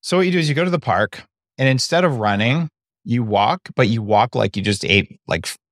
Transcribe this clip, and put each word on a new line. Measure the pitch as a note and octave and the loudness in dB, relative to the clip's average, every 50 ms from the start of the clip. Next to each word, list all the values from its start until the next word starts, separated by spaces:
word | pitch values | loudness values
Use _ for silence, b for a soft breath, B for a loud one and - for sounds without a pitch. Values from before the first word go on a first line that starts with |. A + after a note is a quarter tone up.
| - | -4
So | - - | -2 0
what | F3+ F#3 | 0 2
you | F3+ F3+ | 2 2
do | F3+ | 0
is | D#3+ D3+ | 0 0
you | C#3+ | 0
go | C#3+ E3+ | 0 0
to | F3+ | 0
the | F3 E3 | -2 -2
park, | - - F2 F#2 G#2+ G#2 - - - _ _ _ _ _ _ - | -2 0 0 0 0 -2 -4 -12 -20 _ _ _ _ _ _ -2
and | C3 C3+ | 0 2
instead | C3 B2+ - - - E3+ F3+ | 2 0 0 0 0 2 2
of | F3 C#3 A#2+ | 2 0 0
running, | G#2+ G#2 G2+ G2 G#2+ A#2 C3 D#3+ E3+ D#3 _ _ _ _ _ _ _ | 0 0 0 0 0 0 0 -2 -4 -6 _ _ _ _ _ _ _
you | - A#2 B2 A#2+ | -4 -2 -2 -2
walk, | A2 G#2 G2+ G2+ A2+ D#3+ F#3 _ - - | 0 0 2 2 2 0 -2 _ -12 -2
but | - C3 G#2 | 0 0 2
you | A#2 A#2 G#2+ | 2 -2 -2
walk | G2+ G#2+ G#2 A2 B2 - | 0 2 2 2 2 0
like | B2 A2 G#2 - | -2 -2 -2 -2
you | G#2 F#2+ | -2 -2
just | G#2 G2+ - - | -2 -2 -2 0
ate, | - F#2 G2+ - - - _ _ | 2 2 2 2 0 -8 _ _
like, | - - - - - - - _ _ | -6 -6 -4 -4 -8 -14 -14 _ _